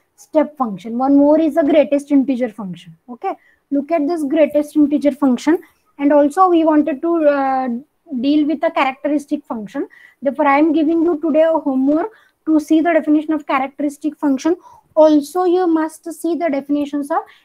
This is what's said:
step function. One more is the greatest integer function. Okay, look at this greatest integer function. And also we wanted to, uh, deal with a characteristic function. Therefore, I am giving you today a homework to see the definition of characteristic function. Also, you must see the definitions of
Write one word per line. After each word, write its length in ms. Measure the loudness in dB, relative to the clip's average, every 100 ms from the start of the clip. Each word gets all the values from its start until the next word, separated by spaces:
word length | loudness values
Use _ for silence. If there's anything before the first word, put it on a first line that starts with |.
| _ _
step 400 | -4 -2 -2 -2
function. 420 | -6 -6 -10 -4
One 180 | 2 4
more 220 | 6 4
is 160 | 2
the 80 | 0
greatest 480 | 2 2 2 0 2
integer 380 | 0 2 -2 -4
function. 480 | -8 -12 -14 -18 -20 -20
Okay, 280 | -10 -10 -10 _ _ _
look 220 | -4 -2
at 160 | -2 -2
this 160 | -2
greatest 500 | -2 0 2 0 -2
integer 380 | 0 2 2 0
function. 500 | 0 0 0 0 -2 -2 _ _ -4
And 120 | 2
also 360 | 4 2 2 4
we 160 | 4
wanted 360 | 4 2 0 -2
to, 120 | -2 0 2
uh, 400 | 2 0 -2 -4 -6 -10 _ _ -4
deal 220 | 0 0
with 200 | 0 -2
a 60 | -2
characteristic 720 | -2 -4 -4 -4 -4 -4 -8
function. 420 | -8 -12 -10 -10 -10 -12 -20 _
Therefore, 280 | -6 -2 0
I 100 | 2
am 140 | 2
giving 320 | 2 0 0
you 160 | 0 -2
today 220 | -2 0
a 180 | 2 0
homework 500 | -2 -2 0 0 -2 -10 _ _
to 140 | -2 -2
see 220 | 2 0
the 120 | 2
definition 400 | 0 2 0 0
of 140 | -6 -2
characteristic 680 | -4 -4 -6 -8 -6 -8 -4
function. 400 | -2 0 0 -4 -6 -20 _ 2
Also, 480 | 4 4 0 -2
you 240 | 0 0 0
must 440 | 0 -2 -8 -16
see 200 | -8 -6
the 140 | -4 -4
definitions 640 | -4 -4 -4 -4 -6 -4
of 60 | -6 -6 _